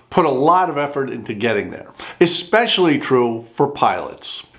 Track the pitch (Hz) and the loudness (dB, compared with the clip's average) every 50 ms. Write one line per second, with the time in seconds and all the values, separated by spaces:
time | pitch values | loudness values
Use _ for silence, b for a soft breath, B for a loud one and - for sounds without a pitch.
0 | B B - - 175 156 135 127 135 156 170 180 185 175 151 143 147 143 143 143 | B B 0 2 2 2 2 2 4 4 4 4 4 0 -2 -4 -4 -4 -4 -6
1 | 139 131 - 123 107 - 110 104 107 117 110 104 101 95 - - - - - B | -6 -6 -6 -10 -8 -10 -8 -4 -2 0 0 0 -2 -4 -8 -14 -16 -20 -20 B
2 | B B B B 175 170 - - - - - 214 240 226 - - 185 165 147 131 | B B B B 2 2 0 -4 -4 0 2 2 2 2 2 2 2 2 2 2
3 | - - 135 127 120 120 113 117 117 - - - 147 143 143 - - 113 95 90 | 0 2 2 2 2 2 0 -4 -8 -8 -2 -2 -2 -2 0 0 0 0 0 0
4 | 78 64 - - - - - - - _ _ | -6 -10 -12 -14 -12 -12 -12 -12 -12 _ _